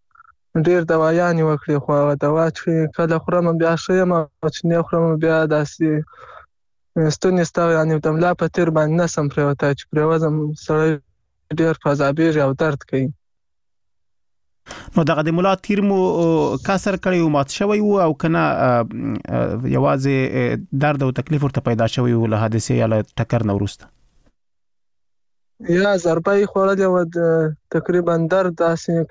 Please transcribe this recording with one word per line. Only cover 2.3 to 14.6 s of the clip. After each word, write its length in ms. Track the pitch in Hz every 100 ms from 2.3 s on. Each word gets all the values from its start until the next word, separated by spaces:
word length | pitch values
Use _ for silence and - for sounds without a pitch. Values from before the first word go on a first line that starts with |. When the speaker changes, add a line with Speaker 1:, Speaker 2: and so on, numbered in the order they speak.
| 160 165
Speaker 1:
چې 380 | - - 165 156 -
کله 200 | 165 160
خورم 340 | - 175 170 165
بیا 160 | 165 165
ښه 120 | - 185
یم، 160 | 180
او 360 | 170 156 _ 156
چې 80 | - 170
نه 120 | 170
خورم 380 | 165 170 165 156
بیا 120 | 160 160 160
داسې 440 | 151 147 - 160 151 156 - - - - _ _ _ _ 170 156 -
ستونې 280 | 190 185 170
ستا، 160 | - 170
یعنې 280 | 160 160 156 160
د 100 | 156
ملا 160 | 175
په 140 | 175 165 -
تیر 160 | 170 156
باندې 160 | 151 165
نه 60 | 165
سم 160 | - 143
پرېوتی، 440 | 156 143 139 147 139
چې 60 | -
پرېوځم 440 | 151 156 165 160 156 151 151
سړی 280 | - 156 160 147 - _ _ _ - 156
ډېر 140 | 165 156
په 40 | 143
عذابېږي 500 | 143 139 147 165 151 135
او 80 | 135
درد 260 | 160 143 -
کوي. 160 | 135 131 - _ _ _ _ _ _ _ _ _ _ _ _ _ _